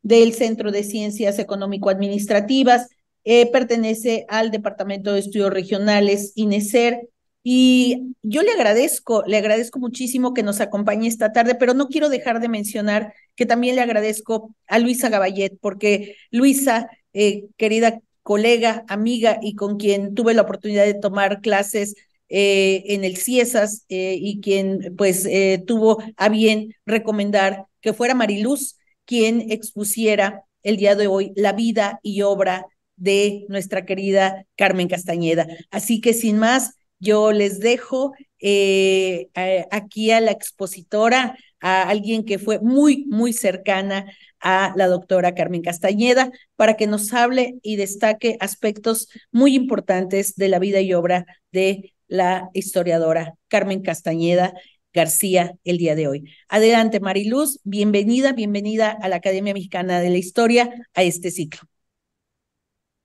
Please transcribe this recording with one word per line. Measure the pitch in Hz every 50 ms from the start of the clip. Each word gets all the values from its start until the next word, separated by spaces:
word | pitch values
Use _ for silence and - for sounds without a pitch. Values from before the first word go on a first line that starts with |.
| -
del | 202 233 226 226 233 226
Centro | - 254 226 220 214 214 208
de | 202 202 202
Ciencias | 202 - 220 208 208 208 - 220 196 202 -
Económico-Administrativas, | 196 - 202 196 196 202 202 196 196 196 196 190 202 202 202 202 202 - 214 202 208 214 262 269 254 247 247 240 240 - _ _ _ _ _ _ _
eh, | 214 233 240 240 233
pertenece | 240 262 254 233 233 233 220 220 220 220 226 247 226 220 - -
al | 208 220 226 226
Departamento | 214 220 208 196 196 - 185 196 196 196 185 202 202
de | 196
Estudios | 202 202 196 214 196 196
Regionales, | 190 190 180 - 214 196 202 214 208 202 202 202 202 202 202 - -
ineser, | 220 220 208 196 208 208 - 233 240 233 240 240 240 240 - _ _ _ _ _ _ -
y | 247 254 254 254 254 254 254 247 247 247 254 254 254 254 - -
yo | 220 208 302 359
le | 453 466
agradezco, | 370 240 208 208 233 277 - - - - - 233 208 -
le | - 208
agradezco | 214 202 214 214 226 240 233 - 269
muchísimo | 247 233 247 - 254 240 254 247 254 247 254
que | 240 208
nos | 202 208 214
acompañe | 214 202 - 202 208 208 208 214 226 233
esta | 226 220 220 214 220
tarde, | 233 233 240 247
pero | 247 254 240 247
no | 269 285 269
quiero | 277 311 302 302
dejar | 269 247 - 247 226 233
de | 233 233
mencionar | 226 208 208 208 - 220 208 208 208 214 220 214 - _ _ _ _
que | - 247
también | 233 240 240 247 247 254
le | 254 247
agradezco | 240 220 214 208 214 214 214 - - 226 220 220 220 - _ _
a | - 196 233
Luisa | 233 247 247 247 262 233
Gabayet, | 214 196 190 190 196 196 196 190 196 -
porque | - 208 190 202 214 208 208 196 208 202 - - _ _
Luisa, | - 240 262 277 269 269 269 269 226 233 233 - - _ _ _ -
eh, | 202 208 202 202 202 202 - _
querida | - 220 214 220 226 233 226 226 226 - _ _ _ _
colega, | - 208 208 214 233 240 226 226 226 220 226 226
amiga, | - 196 208 220 233 247 226 220 226 196 - -
y | 208 208
con | 202 202 202 208 202
quien | 214 202 202 202 202 202 202
tuve | 226 226 226 233
la | 226 196
oportunidad | - 196 196 - 214 208 202 202
de | 208 202
tomar | 202 202 202 190 202 196 196 202 202
clases, | - 226 202 196 202 202 - 214 202 202 202 - _ _ _ _ _ _
eh, | - 196 202 202 196 196 196 190 190 190 190
en | 196 208 202 190
el | 185 185
ciesas, | 185 - 247 254 247 240 240 - 220 208 208 214 - - -
eh, | 190 185 185 190 190
y | - 180 208 208 208
quien, | 196 202 196 196 196 190 190 185 190 185 180
pues, | - 202 190 180 180 -
eh, | - - 190 196 190 190 185 180
tuvo | - 233 220 220 220 214 214 220 220 -
a | - - 214
bien | 214 214 220 220 220 214 214 220 - _ _
recomendar | 208 220 220 214 220 214 208 202 202 202 202 190 196 196 196 - - _ _
que | - 220 214
fuera | - 240 247 262
Mariluz | 254 226 208 202 202 214 247 285 277 - - - _ _ _ _ _ _
quien | - 247 233 220 226 226 233 220 220
expusiera | 214 214 - - - 208 208 202 - 226 226 214 208 202 196 196 202 - - _ _ _ -
el | 202 220
día | 190 202 202 202
de | 202 208 202
hoy | 190 196 196 202 196
la | 202 208 196 196
vida | 220 233 233 214 220 202 202 208 - -
y | 208 196 202 202
obra | 202 196 190 190 185 185 185 185 - _ _ _ _ _
de | - 180 196 196 202 202 208 202 202 202 -
nuestra | 196 196 185 196 - 190 185
querida | - 190 190 196 196 190 196 190 190 190 190 - _ _
Carmen | - 196 190 185 185 180
Castañeda. | 175 180 175 - - 170 170 170 160 165 170 160 160 165 170 170 _ -
Así | 208 - - 233 214
que, | - 233 220
sin | 233 - 220 208 214
más, | 220 226 240 269 262 - - _ _ _ _ _
yo | 185 214 208 214 214 214 208
les | 208 202 196 190 185
dejo, | 208 233 240 247 - - 262 254 269 277 269 - 277 _ _ _
eh, | - 202 202 202 196 196 190 190 190 190 190 190 190 185 180 170 180 - _
a-, | 175 185 190 190 180 165 - 202
aquí | 214 208 - - 214 220 220 226
a | 226
la | 226 220
expositora, | 208 - - - - - 196 180 - 180 170 _ - 208 220 233 240 262 254 226 - - - _ _ _
a | - 185 185 190 185 175
alguien | 196 214 196 214 226 220 220
que | 220 202 190
fue | 202 214 214 -
muy, | 214 233 254 277 294 302 269 285 285
muy | 285 214 214 233 247 226
cercana | - - 196 185 185 190 208 196 190 196 196 196 196 196 196 - - - _ _ _
a | - 185 190 190 196 185 185
la | 185 190
doctora | 180 180 180 180 - 190 180 175 175 175
Carmen | 185 165 170 180 170 170
Castañeda, | 175 175 170 - 190 208 208 233 247 247 262 262 254 - - _ _ _
para | - 220 220 214
que | 220 220
nos | 208 208 208 208 - 247
hable | 247 240 247 254 262 247 247 254 254 -
y | 214 214
destaque | 202 196 190 202 202 233 214 214 214 - 226 214 226
aspectos | 185 196 - - - 214 208 214 208 233 226 226 - - - - - _ -
muy | 233 269 285 262
importantes | 269 247 262 226 196 - - 190 185 185 180 196 196 196 - -
de | 180 196 190
la | 185 175
vida | 185 202 196 190
y | 190 190 180
obra | 175 170 175 180 180 180 - _ _ _ _ -
de | 185 190 190 196 196 190 - _ _ _ _
la | - 190 185 180 185 185 185 - -
historiadora | 190 196 - - 190 175 175 165 165 165 160 160 165 160 160 - _ _ _
Carmen | - 208 196 196 190 196 190
Castañeda | 190 160 - - 175 160 165 165 170 175 180 180 185 180 - - _ _ _ _ _ -
García | 170 160 156 - - - 190 180 180 170 - - - _
el | 175 175 170
día | 170 160 151
de | 160 156 143
hoy. | 135 147 139 - - _ _ -
Adelante, | - 214 220 226 233 226 226 214 220 202
Mariluz, | 196 190 190 196 208 214 240 277 311 285 277 - -
bienvenida, | 202 196 208 202 214 208 202 202 220 240 262 269 277 254
bienvenida | 233 214 208 208 202 202 208 220 220 220 214
a | 214 214 202 190
la | 185
Academia | 175 - 196 190 196 202 202 196
Mexicana | 202 185 196 - 185 180 185 180 175
de | 175 180
la | 180 180
Historia, | 180 185 - 233 233 226 240 240 240 240 - - - - _
a | 180 185
este | 175 165 175 180 180
ciclo. | 170 - 160 156 - - - _ _ _ _ _ _ _ _ _ _ _ _ _ _ _ _ _ _ _ _ _ _ _ _ _ _ _ _